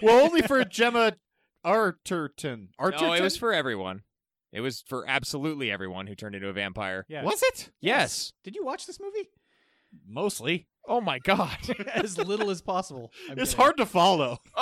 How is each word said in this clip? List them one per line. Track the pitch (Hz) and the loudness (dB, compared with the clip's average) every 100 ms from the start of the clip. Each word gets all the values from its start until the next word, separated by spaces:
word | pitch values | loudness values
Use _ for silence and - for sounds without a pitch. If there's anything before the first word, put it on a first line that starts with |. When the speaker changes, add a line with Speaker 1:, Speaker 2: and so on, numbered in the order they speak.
Speaker 1:
Well, | 214 240 | 6 8
only | 302 330 | 8 4
for | 220 269 | 2 2
Gemma | 185 - 233 233 220 - _ _ _ _ 170 | 0 0 2 4 2 0 _ _ _ _ 0
Arterton. | 220 208 165 - 180 147 - 151 117 95 - | 2 2 -2 -4 -4 -4 -6 -8 -8 -14 -2
Arterton? | 151 151 | -2 0
Speaker 2:
No, | 165 | 2
it | 170 | 2
was | 190 - | 0 0
for | 233 | 0
everyone. | 180 135 104 92 95 _ _ _ _ _ | 0 0 -4 -4 -8 _ _ _ _ _
It | - | -6
was | 127 120 - | -6 -6 -8
for | 131 127 | -6 0
absolutely | 135 - 147 147 151 120 | 0 0 -4 -4 -2 -4
everyone | 101 95 92 98 | -4 -6 -8 -10
who | |
turned | 98 107 | -12 -10
into | 101 98 | -8 -6
a | |
vampire. | 95 98 95 98 95 - | -4 -6 -4 -6 -6 -8
Speaker 3:
Yeah. | 151 | -6
Speaker 1:
Was | 147 427 | -4 0
it? | 508 - - _ | 0 0 -14 _
Speaker 2:
Yes. | 165 247 160 - - _ | 0 0 0 -4 -10 _
Speaker 3:
Did | 190 | -16
you | 415 | -8
watch | 285 - - | -8 -8 -10
this | 302 | -12
movie? | 392 415 381 _ _ _ _ _ _ - 92 | -10 -8 -10 _ _ _ _ _ _ -20 -14
Speaker 1:
Mostly. | 117 202 - 120 175 - _ - | -6 -4 0 0 0 -4 _ -2
Speaker 2:
Oh | 240 | -2
my | 196 131 | 0 -2
God. | 156 196 170 - - | 2 2 0 -4 -6
Speaker 3:
<laughs> | 240 202 | -6 -4
As | - 214 180 | -2 -2 -4
little | 190 208 208 | -2 -2 -2
as | 185 | -4
possible. | - 185 185 131 117 - - | -2 -4 -4 -12 -16 -18 -12
I'm | 247 | -4
Speaker 1:
It's | 262 | -2
Speaker 3:
kidding. | - | 6
Speaker 1:
hard | 269 277 | 6 6
to | 226 | 2
follow. | 180 175 180 131 120 _ - | 6 6 6 2 -4 _ 6